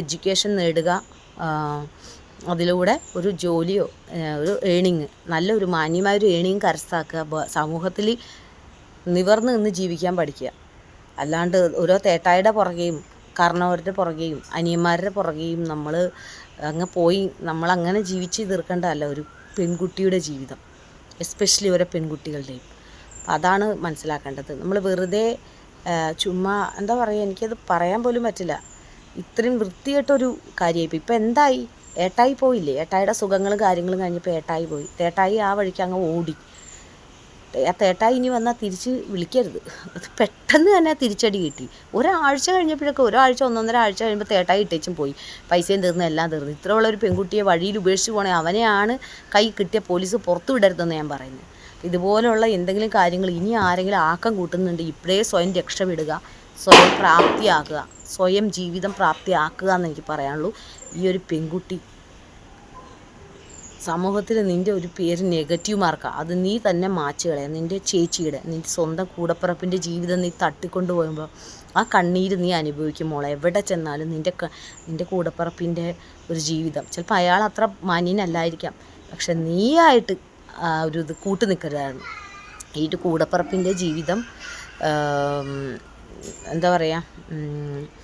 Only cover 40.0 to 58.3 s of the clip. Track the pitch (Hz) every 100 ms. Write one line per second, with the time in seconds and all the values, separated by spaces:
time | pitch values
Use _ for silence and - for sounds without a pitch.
40 | - - 214 - - 302 359 381 320 302
41 | 247 202 220 196 156 - 127 - - 202
42 | 320 349 285 277 349 370 320 294 294 269
43 | 254 247 262 247 262 226 226 240 214 196
44 | 226 208 208 196 180 190 202 165 185 165
45 | 143 143 - - - 180 170 196 180 175
46 | 170 156 165 156 143 151 185 220 220 208
47 | 202 180 185 214 196 170 190 208 180 190
48 | - 214 196 175 160 208 226 202 214 262
49 | - - - 208 220 208 180 214 202 214
50 | 185 220 180 175 214 262 196 170 170 156
51 | 151 139 131 131 - - - - 175 180
52 | 190 214 233 220 226 190 180 202 220 208
53 | 175 180 185 170 202 233 185 180 190 196
54 | 160 175 233 202 175 180 185 170 165 -
55 | 170 196 226 185 180 180 - - 185 160
56 | 156 160 - - - - 190 - 185 -
57 | 185 170 170 - 214 160 147 151 123 -
58 | - - 185